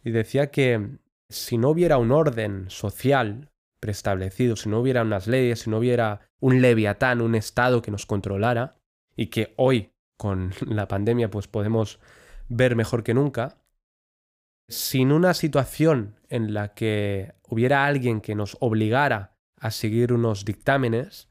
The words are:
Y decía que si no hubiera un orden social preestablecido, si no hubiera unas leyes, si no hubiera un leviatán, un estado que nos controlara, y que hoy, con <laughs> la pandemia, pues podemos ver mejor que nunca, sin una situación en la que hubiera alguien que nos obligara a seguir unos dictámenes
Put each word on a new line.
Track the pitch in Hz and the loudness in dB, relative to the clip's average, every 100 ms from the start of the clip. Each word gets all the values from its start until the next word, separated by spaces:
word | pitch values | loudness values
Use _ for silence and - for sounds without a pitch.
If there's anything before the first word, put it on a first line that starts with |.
Y | 120 | 0
decía | 113 110 131 143 | -2 0 0 0
que | - 131 113 104 143 _ _ _ | 2 2 2 -2 -10 _ _ _
si | - - 117 | -12 -4 2
no | 127 | 2
hubiera | 160 175 139 | 4 4 4
un | 117 | 4
orden | 147 151 113 104 98 92 | 4 4 0 -4 -6 -10
social | - 104 - 127 139 110 107 151 _ _ _ | -6 -6 -2 2 2 0 -6 -14 _ _ _
preestablecido, | 107 101 107 95 95 - 123 110 | -8 -4 -2 -2 -4 0 0 0
si | 110 | -2
no | 107 | 0
hubiera | 131 123 | 0 0
unas | 113 101 98 | 0 -2 0
leyes, | 131 123 117 | 0 2 0
si | 113 | -2
no | 110 | 0
hubiera | 123 120 113 104 _ _ | 0 0 0 -4 _ _
un | 135 127 | 2 6
leviatán, | 127 113 104 101 131 120 | 6 4 2 2 0 2
un | 117 113 | 0 0
estado | - - 123 123 | -2 0 2 2
que | 110 | -2
nos | 104 - | -10 -4
controlara, | 101 95 98 117 117 131 _ _ _ _ - | -4 -2 -2 0 -2 -4 _ _ _ _ -8
y | 110 | -4
que | - 107 - | -4 -6 0
hoy, | 131 127 98 _ _ _ | 2 2 -2 _ _ _
con | 104 95 92 95 | -4 -2 -4 -6
<laughs> | 110 | -4
la | 107 98 | -4 -2
pandemia, | 98 104 120 113 | -2 0 0 0
pues | 104 - | -4 -6
podemos | 107 104 113 107 - _ - - - - | -4 0 0 -2 -6 _ -20 -20 -18 -10
ver | 117 127 117 | 0 2 2
mejor | 110 117 | 0 -2
que | 107 | 0
nunca, | 117 143 117 127 _ _ _ _ _ _ _ _ _ _ _ _ | 0 0 -4 -8 _ _ _ _ _ _ _ _ _ _ _ _
sin | - - 135 127 | -10 -4 2 4
una | 156 180 170 | 4 4 2
situación | 160 143 127 - 156 135 104 - _ | 0 0 -2 0 2 2 -2 -12 _
en | 123 107 104 | -4 -2 -4
la | 104 | -6
que | - 110 107 101 98 98 - | -4 -2 0 -2 -4 -8 -16
hubiera | _ 113 123 139 143 | _ 0 2 2 2
alguien | 143 123 110 | 0 0 -2
que | - | -2
nos | 104 104 - | -6 -6 -4
obligara | 123 110 107 127 143 110 98 _ _ _ 113 | 0 2 2 2 2 -2 -6 _ _ _ -8
a | |
seguir | - 110 113 120 | -4 -2 0 2
unos | 123 117 101 101 | 2 0 -2 -6
dictámenes | 101 - 139 123 113 170 - - | -4 0 0 0 -2 -4 -14 -20